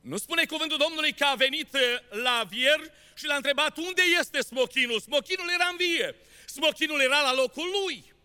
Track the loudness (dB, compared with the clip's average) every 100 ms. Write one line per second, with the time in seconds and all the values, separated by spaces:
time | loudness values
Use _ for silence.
0 | -10 -10 -4 0 0 -2 -4 0 -2 0
1 | -2 2 0 2 0 0 -6 0 0 0
2 | -6 -4 0 0 -2 0 2 2 0 -20
3 | -20 -14 -4 -2 0 0 0 -2 -4 2
4 | 4 4 2 -2 -4 -2 -2 0 0 -2
5 | 0 -2 0 -4 -2 0 0 0 0 0
6 | -2 -6 _ -20 -18 -2 -2 0 -2 2
7 | 2 4 2 2 0 -2 -4 -2 -4 -6
8 | -12 _